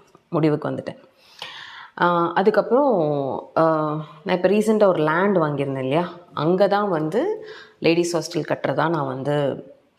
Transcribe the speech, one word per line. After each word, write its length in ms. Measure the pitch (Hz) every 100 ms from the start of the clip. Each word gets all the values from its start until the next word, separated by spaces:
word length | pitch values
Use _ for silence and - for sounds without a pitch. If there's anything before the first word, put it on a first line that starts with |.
| _ _ _
முடிவுக்கு 400 | 170 156 151 139
வந்துட்டேன். 300 | 131 - - - _ _ - - - - - - -
ஆ, 320 | 175 170 170
அதுக்கப்புறம், 600 | - 196 208 - 240 294 208 151 143 139 98 - -
ஆ, 60 | 160 160 151 151 151 -
நான் 120 | - 180
இப்போ 120 | 180
ரீசெண்டாக 400 | 208 214 220 202
ஒரு 160 | 165
லேண்ட் 340 | 151 160 202 190
வாங்கியிருந்தேன் 400 | 156 143 139 135
இல்லையா, 320 | 131 147 175 - -
அங்கே 340 | - 151 185 202
தான் 220 | 196 208
வந்து 560 | 165 156 190 349 440 - - - -
லேடீஸ் 320 | - 165 170
ஹாஸ்டல் 340 | 170 - 160 147
கட்டுறதா 420 | 139 - 151 151
நான் 180 | 165 135
வந்து 580 | 131 135 147 139 - - - _